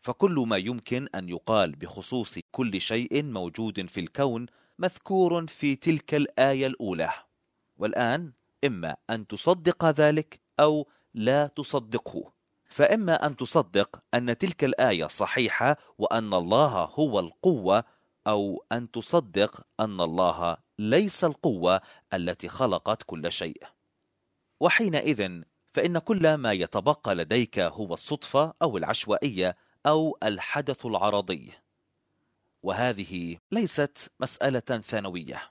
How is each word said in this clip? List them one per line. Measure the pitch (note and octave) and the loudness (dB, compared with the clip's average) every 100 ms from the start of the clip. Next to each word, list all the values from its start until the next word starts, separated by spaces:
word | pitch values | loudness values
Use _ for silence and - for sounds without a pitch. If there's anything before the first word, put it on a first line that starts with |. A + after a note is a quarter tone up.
فكل | - B2 G3 D#3+ A#2 | -8 0 2 2 2
ما | G#2 | 0
يمكن | F#2+ B2 - B2 C#3 F#2+ | 0 -6 -4 -6 -4 -10
أن | F#2 | -8
يقال | F2 - A2 F2+ | -8 2 2 2
بخصوص | C#2+ E2+ - - B2 A2 - - | -2 -12 -12 -6 -6 -4 -8 -12
كل | - B2 F#2+ | -4 -2 -2
شيء | - A2+ A#2+ - | -2 -4 -2 -4
موجود | D3 G#2+ F2 E2 A2 G2+ F2+ | -2 -6 -6 -4 -6 -6 -8
في | - | -8
الكون | F2 - C#3 A#2 A#2+ _ _ - | -8 -2 -2 -2 -8 _ _ -6
مذكور | F3+ - - F#3+ F3+ E3+ D#3+ | -6 -6 -2 2 4 2 -4
في | - D3 C3+ | -4 -2 0
تلك | - D#3 - D3+ | 0 0 0 0
الآية | C#3+ - C3 C3+ C3+ | 0 2 4 4 -2
الأولى. | C3 A2 E2+ D#2+ - _ _ _ _ _ _ | -2 -4 -2 -2 -6 _ _ _ _ _ _
والآن | G#2 G#2 A#2+ C#3 E3+ - _ _ C#3+ | -2 0 0 0 -4 -16 _ _ -2
إما | G2+ E2 D2 - | -2 -6 -8 -6
أن | A#2 G#2 | -8 -6
تصدق | G#2 - F#3 D#3+ E3+ E3 | -2 2 2 2 2 2
ذلك | D3 D3+ D#3 D3+ - _ - | 4 4 4 -2 -14 _ 4
أو | D3+ D3+ D3 _ _ | 4 4 -4 _ _
لا | A2+ A2 C#3 D3 | -2 2 2 2
تصدقه. | - C#3+ C#3+ A2 A#2 - - - _ _ _ _ | -4 -4 -4 -2 -6 -6 -12 -12 _ _ _ _
فإما | - D3 A3 F#3+ D#3+ D3+ | 4 4 6 2 2 0
أن | C3+ | -4
تصدق | B2+ E3 G#2 G2+ G2+ - _ | 0 0 2 0 0 -4 _
أن | A#2+ B2 A#2 | -2 0 -2
تلك | - E3+ | -2 0
الآية | C3+ - B2+ F#2+ D#2 | -2 2 2 2 -2
صحيحة | - F#2+ - A#2 - A#2+ D3 - _ | -2 -2 0 0 2 0 0 -4 _
وأن | G#2 A2+ A2 | 0 0 0
الله | F#2+ F2 A2 D3+ G#2 | 0 2 4 4 2
هو | D#2+ - D3+ G#2 | -4 -2 0 0
القوة، | E2+ _ F#3 D3+ F#2+ A2+ - _ _ _ - | -2 _ 2 2 4 2 2 _ _ _ -2
أو | G#2 G2+ F#2 - | 0 0 -4 -6
أن | A#2 A#2+ | -6 -6
تصدق | A#2+ - E3+ A#2+ F#2 G#2 - - - | -10 0 0 2 0 0 0 -20 -4
أن | G#2+ F#2+ | -4 0
الله | E2+ E2+ F2+ E2+ E2+ E2 _ - | 0 4 2 2 -2 -4 _ -8
ليس | G#2+ C#3 G#3 - | 2 2 2 0
القوة | E3+ C#3+ F3 G2+ F2 F#2+ - - _ | 0 0 -2 2 2 2 0 -20 _
التي | F#2+ F2 F2 F2 | -4 -4 -6 -10
خلقت | - B2+ F2+ - A2 | -2 0 0 -2 -4
كل | - E2+ D#2+ | -6 -8 -6
شيء. | - E2+ - - _ _ _ _ _ _ _ _ _ | -4 -8 -10 -20 _ _ _ _ _ _ _ _ _
وحينئذ | E3+ - A3 D#3 - B2 F#2+ F2+ E2 _ _ | 2 2 2 0 0 0 -2 -6 -16 _ _
فإن | - E3 E3+ | -2 0 0
كل | - G#3 D#3+ | 0 2 4
ما | D3+ A#2+ | 2 0
يتبقى | G2 E2+ G#2+ G#2 D3 - F#2 | 0 -2 0 0 0 0 -2
لديك | D#2+ A#2 A#2 - | 2 0 0 0
هو | E2+ D#2 G2+ | -2 -2 -8
الصدفة | E2+ - C#3+ - C#3 D#3 - | -8 -6 -8 -2 0 0 0
أو | E3 G2+ | -2 -2
العشوائية | D#2+ - - - C#3+ G2 F#2 F2+ _ _ D3 | -2 -4 0 0 0 0 -2 -2 _ _ 2
أو | D#3 D#3+ - | 2 2 -2
الحدث | A2 G2 - C#3+ C#3+ C3 B2+ | -4 -4 -6 -4 -4 -6 -4
العرضي. | G2+ G2+ G#2 F#2+ E2+ B1 - _ _ _ _ _ _ _ _ _ _ | 0 0 0 -2 -6 -8 -20 _ _ _ _ _ _ _ _ _ _
وهذه | F#2 F#2+ B2 G#2 F2+ F#2 E2+ E2+ _ | -6 0 0 -2 -6 -8 -8 -10 _
ليست | A3 G3 - C#3+ - - _ | -2 -2 0 -2 -4 -18 _
مسألة | C3 - C#3 B2+ | -8 -2 -2 -2
ثانوية. | - A#2+ G#2 A2 G2 F2+ C#2 C2+ - | -4 -6 -4 -6 -6 -10 -10 -14 -16